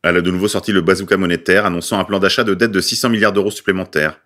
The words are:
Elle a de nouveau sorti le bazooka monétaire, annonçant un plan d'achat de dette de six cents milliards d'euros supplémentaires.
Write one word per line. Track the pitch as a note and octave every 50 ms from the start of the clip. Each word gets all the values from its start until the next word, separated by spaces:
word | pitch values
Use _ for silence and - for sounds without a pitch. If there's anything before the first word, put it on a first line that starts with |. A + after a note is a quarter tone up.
| -
Elle | E2+ F2
a | F2+
de | F2 F2+ F2+
nouveau | F#2 F#2+ G#2
sorti | - G2+ - - G#2
le | F#2+
bazooka | E2 F2 F#2+ F#2 G2 F2+ G2+
monétaire, | F#2+ F#2+ F2 F2 E2+ - - F2+ G2 G#2
annonçant | G2 F2 F2 E2 - A2+ G2
un | F#2
plan | - G2+ G2
d'achat | F#2+ F#2+ - - A#2+
de | G#2+ G2
dette | F2+ A#2 A#2 G2+
de | F#2+
six | F2 - -
cents | - - B2
milliards | A#2 G#2+ G#2 G#2 G2
d'euros | G2+ F#2+ G#2 -
supplémentaires. | - - - F#2 F#2+ F#2 - - D2+ D2+ D#2 - _ _